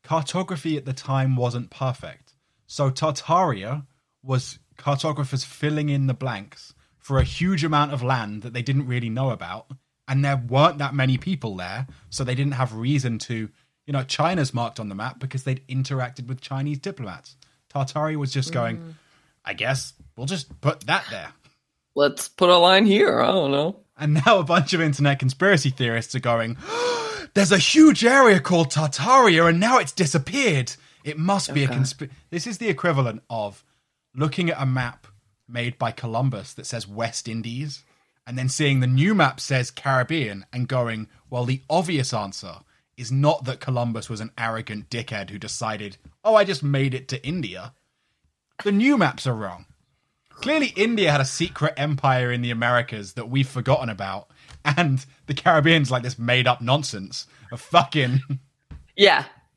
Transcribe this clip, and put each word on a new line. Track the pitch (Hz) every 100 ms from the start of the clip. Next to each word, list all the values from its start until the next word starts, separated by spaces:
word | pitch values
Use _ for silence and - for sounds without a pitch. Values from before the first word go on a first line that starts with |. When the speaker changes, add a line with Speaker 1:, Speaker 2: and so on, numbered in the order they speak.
Speaker 1:
cartography | - 160 143 180 185 170 165 147
at |
the | 131
time | 131 - 135 131
wasn't | 127 123 120 104
perfect. | - 131 127 80 - _ _ _ _ _
So | - 135
Tartaria | 131 156 139 - 170 180 104 101 147 139 _ _ _
was | 131 131 - - _ -
cartographers | 143 139 156 151 135 131
filling | - - 147 151 147
in | 139 135
the |
blanks | 131 131 113 104 - - _ _ _
for | - 131
a |
huge | 127 - 180 185
amount | 160 151 147
of | 139
land | 123 127 104 107
that | 117
they | 120
didn't | 120 135 127
really | 123 117
know | 113 135
about, | 107 87 101 - 131 _ _ -
and | 135
there | 139 139
weren't | 117 131 160 143
that | 139
many | 139 131 127
people | - 160 113 92
there, | 90 107 135 - -
so | -
they | 123
didn't | 131 143
have | 131 127
reason | 110 123 147 123 113
to, | - 113 107 _ _ _ -
you |
know, | 139
China's | 131 - 156 185 135
marked | 127 117 -
on | 107
the |
map | 98 120 -
because | 135 131
they'd | 135 131 -
interacted | 127 131 131 123 131 120
with | 127
Chinese | - 135 143 143
diplomats. | 196 196 107 82 - _ _ _ _
Tartaria | 143 135 151 156 156
was | 139
just | 139 131
going, | 127 117 113
Speaker 2:
Mm. | 165 160 _ _ _ _ -
Speaker 1:
"I |
guess | 101 110 135 - _ -
we'll | - 135
just | 180 135 -
put | 139 156 -
that | 180 -
there." | 101 76 _ _ _ _ _ _ 139
Speaker 2:
Let's | 143 143 -
put | - 175
a | 180
line | 175 190 214
here, | 202 403 -
I | 123
don't | 190 139
know. | 139 160 202 _ _
Speaker 1:
And | 151 151
now | 220 214
a |
bunch | 147 170 139
of | 170
internet | 160 139 143 139
conspiracy | 131 - 190 175 139
theorists | 131 123 113 -
are | 131
going, | 120 117 113 120 - 453 480 480
<gasps> | 453 427 330
"There's | 196 190
a | 196
huge | - 311 311 220
area | 233 269 247 190
called | - 175 151
Tartaria | 151 156 135 175 269 226 160 170
and | 170
now | 220 247
it's | 156
disappeared. | - 160 165 131 247 247 143 120 - _ _
It | 147 156
must | 175 202 -
be | 139
Speaker 2:
Oh, |
Speaker 1:
a | 139
Speaker 2:
God. | 123
Speaker 1:
consp-," | 131 - 143 - _
this | 170 240
is | 196
the | 226
equivalent | 151 180 143 123 110 _
of | 117 104 98 _ _ _ _ _
looking | 127 151 165 170
at | 156
a | 135
map | 131 123 - - _ _ _ _
made | 120 120 -
by | 120
Columbus | - 117 113 131 110 -
that | -
says | - 113 101
West | 104 113 - 120
Indies | 113 113 120 151 139 _ _ _ _
and | - 127
then | 131
seeing | - 147 135
the | 127
new | 131 180 208
map | 139 -
says | - 135 120
Caribbean | - 139 131 123 160 113 98 95
and | 123 120
going, | 131 120 110 107 _ _
"Well, | 123
the | 120 135 -
obvious | 160 175 151 127
answer | 113 98 - 95 82 _ _ _ -
is | 110
not | 135 147 160 131
that | 120
Columbus | - 127 120 113 -
was | 110
an | 110 -
arrogant | 113 113 110 104 92
dickhead | 120 - 104 95
who | 101
decided, | 104 - 110 107 104 - - _
'Oh, | 214 214
I |
just | 196 165
made | 143 135 139
it | 127 131
to | 127 135
India.'" | 180 113 90 110 _ _ _ _ _ _ _ _ -
The | 208
new | 202 262 277
maps | 151 - 135
are |
wrong. | 113 98 90 92 _ _ _ _ _ _
Clearly, | - 254 311 254 -
India | 226 226 175
had | 143
a | 131
secret | - 165 - 156 143
empire | 151 139 139 127 123
in | 120
the | 120
Americas | 117 120 123 117 110 101
that | - 117
we've | 135 135
forgotten | 127 120 139 123
about, | 98 95 95 - _ - -
and | 147 147 165 131 - _ -
the |
Caribbean's, | 139 - 160 151 165 131
like, | 127
this | 123 -
made-up | 120 123 127 123
nonsense | 120 147 135 101 95 - - _ -
of | 117
fucking | - 226 - 151 123 135 - 139 _ _ _ - _ -
Speaker 2:
Yeah, | 196 139 135 - _